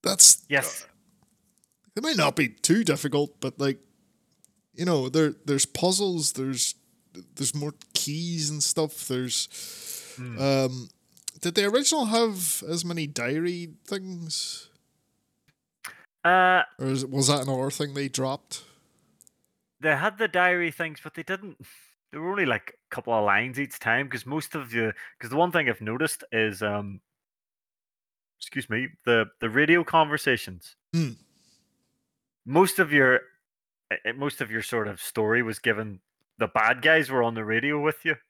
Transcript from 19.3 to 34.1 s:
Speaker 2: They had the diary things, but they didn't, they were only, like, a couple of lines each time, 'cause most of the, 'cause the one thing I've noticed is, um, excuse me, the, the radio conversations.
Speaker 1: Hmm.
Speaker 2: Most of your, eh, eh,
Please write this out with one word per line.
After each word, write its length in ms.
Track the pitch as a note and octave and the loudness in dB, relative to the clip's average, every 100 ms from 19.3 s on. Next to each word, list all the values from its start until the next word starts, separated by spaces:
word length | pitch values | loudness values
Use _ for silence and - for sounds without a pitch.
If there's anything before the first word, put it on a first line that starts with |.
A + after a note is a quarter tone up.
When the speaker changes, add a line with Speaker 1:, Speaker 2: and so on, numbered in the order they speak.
| _ _ _ _ _ | _ _ _ _ _
Speaker 2:
They 120 | D#3 C#3 | 0 2
had 220 | F#3+ G3+ | 0 -2
the 120 | A3 | -2
diary 420 | F3+ F3+ F3+ E3+ | 2 2 2 -2
things, 280 | - E3 D3+ | -4 -8 -8
but 120 | D#3 - | -16 -14
they 80 | |
didn't, 340 | D#3+ F#3+ G3 - - - _ _ _ | -8 -8 -10 -18 -20 -20 _ _ _
they 60 | - | -10
were 140 | E3+ | -6
only, 140 | G3+ D#3+ | -2 0
like, 320 | A2 - - _ | 0 -4 -20 _
a 40 | - | -10
couple 180 | A#2+ | 0
of 120 | A2+ G#2 | 2 4
lines 340 | G2 B2 B2 | 4 2 -6
each 180 | C#3 - | -8 -4
time, 300 | A#2 A#2 C#3 | 0 0 0
'cause 160 | A#2+ B2 | -8 -6
most 300 | D3 - D#3+ | -8 -6 -10
of 140 | B2+ | -4
the, 240 | A#2 A2 - - _ | -2 -2 -2 -14 _
'cause 100 | A#2 | -6
the 40 | C3+ | 0
one 160 | F3 | 2
thing 160 | E3+ C#3 | 2 0
I've 140 | A2 | -2
noticed 420 | G#2+ A#2 D#3 - - | -4 -2 -2 -4 -4
is, 320 | A2+ A2 F#2+ | 0 0 0
um, 380 | G#2+ G#2 G2+ F#2+ _ _ _ _ _ _ _ _ _ _ _ _ _ _ | -2 -2 -6 -12 _ _ _ _ _ _ _ _ _ _ _ _ _ _
excuse 300 | - C3+ - | -10 -10 -4
me, 180 | G#2+ C3 - | -4 -4 -6
the, 260 | - A#2 G#2+ _ | 2 2 2 _
the 80 | A2+ | -2
radio 340 | A#2 D3+ E3+ | 2 4 4
conversations. 960 | D#3+ E3 D#3 D3 - A#2+ - F2+ - _ _ | 4 2 2 0 0 0 -2 -14 -20 _ _
Speaker 1:
Hmm. 180 | E3 D3+ A2 _ _ _ _ _ _ _ _ _ _ _ _ - | -2 -2 -6 _ _ _ _ _ _ _ _ _ _ _ _ 0
Speaker 2:
Most 340 | C#3+ F#3 - | 4 4 4
of 140 | E3+ | 2
your, 280 | D3 C3 B2+ - _ _ _ _ _ _ | 6 6 6 2 _ _ _ _ _ _
eh, 60 | F#2 | -6
eh, 60 | G#2+ | -6